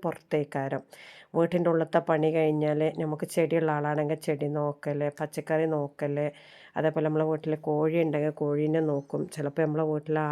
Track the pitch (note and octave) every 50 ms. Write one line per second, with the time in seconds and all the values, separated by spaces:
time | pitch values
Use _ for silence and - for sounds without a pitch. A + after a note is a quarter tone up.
0 | - E3 D#3+ - - - E3 D3+ C#3+ - - C#3 C3+ C#3 C#3 C#3 - _ - -
1 | - - - - - _ - D#3+ E3+ E3+ F3+ F3 E3 E3+ E3 D#3+ D#3+ D#3 - E3+
2 | E3 - D#3+ D#3 D#3 D#3 D#3+ E3 D#3 D#3 D3+ D3+ D3+ D3+ D3 D3+ D#3 D#3 - D#3+
3 | D#3+ D3+ D3+ D3+ - - - E3+ E3 D3+ E3 E3 D#3+ D#3 D3+ D3 D3 D3 D3+ D3+
4 | D3+ D3 D#3+ D#3 - E3+ D3+ C#3+ D3+ D3 D3 D3 D3 D3 C#3+ - - D3+ C#3+ C#3+
5 | D3 D3 D3 - D#3 D3+ - D#3 D3 - D#3+ D#3 D#3+ D#3+ D#3+ D3 C#3+ C#3+ - -
6 | D3+ C#3+ C#3+ D3 D3 C#3+ - - - - - - - - - - D3+ D#3 D3+ D#3+
7 | D3+ D#3 D#3 D#3 D#3 D#3+ D#3 D3+ - D#3 D#3 D3+ - D#3 D3+ D3+ D#3 D#3 D#3+ E3+
8 | E3 D#3 D3 D3 D3 D3+ D3 - D#3 D3 D3 D3 D3+ D3+ D#3 E3 D#3+ D3+ C#3+ C#3+
9 | C#3+ - - D3 D3 - - D#3+ C#3+ C#3+ C#3+ E3 D#3+ D#3 D3+ D#3+ D#3+ D#3 D3+ D3+
10 | D3+ D#3+ D#3 D#3 D3+ D3